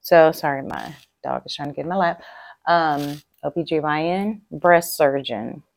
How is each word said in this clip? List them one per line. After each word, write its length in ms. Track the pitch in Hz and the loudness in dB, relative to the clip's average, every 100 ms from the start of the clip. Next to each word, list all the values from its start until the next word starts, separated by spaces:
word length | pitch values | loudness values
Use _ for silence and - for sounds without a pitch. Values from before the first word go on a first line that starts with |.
So, 300 | - 170 160 | 6 6 6
sorry, 300 | 160 151 139 | 4 -4 -4
my 320 | 135 76 - 147 _ _ | -6 -10 -12 -16 _ _
dog 200 | 135 131 - | -8 -8 -8
is 100 | - | -10
trying 140 | 143 | -10
to 40 | |
get 80 | 143 | -8
in 60 | 147 | -6
my 60 | 190 | -2
lap. 260 | 175 - - - - - - | -2 -2 -14 -20 -20 -12 0
Um, 560 | 170 160 143 143 147 _ _ | 2 2 0 -4 -8 _ _
O 60 | 147 | -6
B 140 | 170 | -6
G 160 | 151 160 | -2 -2
Y 240 | 151 151 | 0 -2
N, 380 | 165 185 202 214 _ | 0 -2 -4 -6 _
breast 440 | 156 175 175 170 - | -2 4 4 2 2
surgeon 680 | 147 139 131 113 117 147 _ | 2 2 -4 -8 -8 -12 _